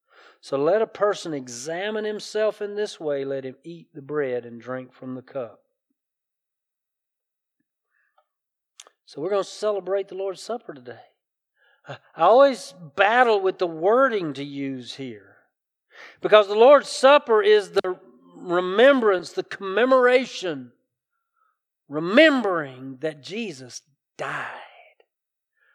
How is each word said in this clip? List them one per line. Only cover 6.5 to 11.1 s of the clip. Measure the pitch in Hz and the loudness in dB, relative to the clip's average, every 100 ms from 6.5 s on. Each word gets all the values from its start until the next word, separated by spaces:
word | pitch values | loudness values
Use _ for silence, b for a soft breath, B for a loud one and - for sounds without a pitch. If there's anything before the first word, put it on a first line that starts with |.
| _ _ _ _ _ _ _ _ _ _ _ _ _ _ _ _ _ _ _ _ _ _ - b b | _ _ _ _ _ _ _ _ _ _ _ _ _ _ _ _ _ _ _ _ _ _ -20 b b
So | _ - | _ -10
we're | 170 | -4
gonna | 202 | -4
celebrate | 175 - 214 202 180 196 190 | -4 -6 -4 -4 -4 -4 -4
the | |
Lord's | 190 196 175 | -8 -10 -10
Supper | - 226 - | -10 -12 -12
today. | 143 120 117 - | -18 -18 -20 -20